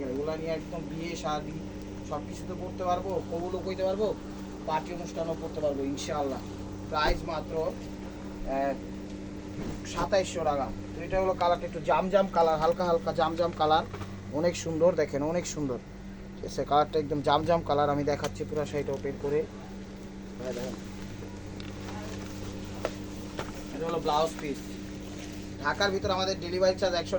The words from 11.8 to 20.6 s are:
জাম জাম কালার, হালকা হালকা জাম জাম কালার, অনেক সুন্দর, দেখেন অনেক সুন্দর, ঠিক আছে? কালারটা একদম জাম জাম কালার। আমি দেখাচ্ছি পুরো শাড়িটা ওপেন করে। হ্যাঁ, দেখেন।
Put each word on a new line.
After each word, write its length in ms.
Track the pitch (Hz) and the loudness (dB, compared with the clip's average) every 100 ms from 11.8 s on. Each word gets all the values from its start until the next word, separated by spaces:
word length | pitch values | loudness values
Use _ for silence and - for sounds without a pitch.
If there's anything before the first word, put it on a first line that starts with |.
| 151 | 2
জাম 160 | 156 185 | 4 6
জাম 140 | 196 196 170 | 6 6 6
কালার, 200 | 165 156 | 6 6
হালকা 220 | 165 170 180 | 4 4 4
হালকা 220 | 170 165 156 | 4 4 2
জাম 120 | 160 165 | 2 4
জাম 140 | 175 - | 0 4
কালার, 240 | 156 156 - - - - - 135 | 6 6 4 -6 -6 -8 -4 2
অনেক 160 | 175 165 | 2 2
সুন্দর, 260 | 165 160 170 170 | -2 6 6 6
দেখেন 220 | 147 139 147 | 2 2 2
অনেক 120 | 175 156 | 0 -2
সুন্দর, 240 | - 143 117 - - - - - | -2 -2 -2 -6 -12 -12 -10 -10
ঠিক 100 | - 98 | -8 -6
আছে? 120 | - 131 | -2 4
কালারটা 260 | 143 151 156 | 4 6 2
একদম 180 | 147 147 143 | 2 2 4
জাম 120 | 147 156 | 4 6
জাম 120 | 170 156 | 2 4
কালার। 200 | 143 147 | 4 4
আমি 80 | 143 143 | 4 2
দেখাচ্ছি 320 | 143 - - 156 | 2 0 -4 -2
পুরো 140 | 151 143 | -2 0
শাড়িটা 220 | 147 139 135 | 0 -2 -2
ওপেন 160 | 139 135 | -2 -2
করে। 160 | 143 147 160 - - - - - - - - - | 0 2 0 -6 -12 -12 -12 -12 -12 -10 -10 -8
হ্যাঁ, 140 | 127 | -6
দেখেন। 200 | 127 | -4